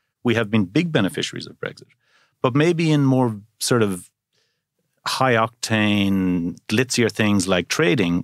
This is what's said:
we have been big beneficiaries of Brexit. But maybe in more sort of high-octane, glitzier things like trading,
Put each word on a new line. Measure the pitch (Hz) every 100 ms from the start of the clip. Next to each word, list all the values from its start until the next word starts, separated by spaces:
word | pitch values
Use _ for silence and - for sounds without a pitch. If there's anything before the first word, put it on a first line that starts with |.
| _ _
we | 120
have | 113 104
been | 110
big | 90 135 175
beneficiaries | 147 95 92 - -
of | 82 -
Brexit. | - - - _ _ _ _ _
But | 131
maybe | 131 165 170 165
in | 147
more | 135 131 120 107 104 -
sort | - 123
of | 104 90 - _ _ _ _ _ _ _ _ _ -
high-octane, | - 131 113 113 - - 110 104 104 98 98 92 90 85 85 -
glitzier | 107 127 - 113
things | - 107 101 90
like | 90 87
trading, | - 170 151 87 87